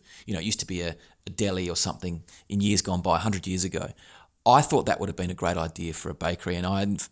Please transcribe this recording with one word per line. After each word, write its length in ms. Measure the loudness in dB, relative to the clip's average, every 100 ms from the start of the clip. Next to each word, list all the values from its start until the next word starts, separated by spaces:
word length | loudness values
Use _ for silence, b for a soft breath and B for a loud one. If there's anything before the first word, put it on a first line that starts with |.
| B B B
you 60 |
know, 60 | -4
it 60 | -2
used 140 | -2
to 60 | -2
be 140 | -4
a, 140 | -6 -8 b b -10
a 20 |
deli 380 | -2 0 0 -2
or 60 | -2
something 480 | -2 -4 -6 -8 -10 b b
in 140 | 0
years 200 | 2 2
gone 200 | 2 0
by, 140 | 2 2
a 20 |
hundred 260 | 2 -2 -2
years 160 | -2 -2
ago. 240 | -4 -8 -12 b b b _ 6
I 160 | 6
thought 240 | 8 4 2
that 140 | 0
would 80 | -2
have 60 | -2
been 120 | -4
a 40 | -2
great 220 | 0 0
idea 340 | -2 -4 -6
for 160 | -4 -6
a 40 | -4
bakery, 400 | -2 -2 -2 0
and 100 | 0
I 180 | 0
en-, 140 | 0 -2 -6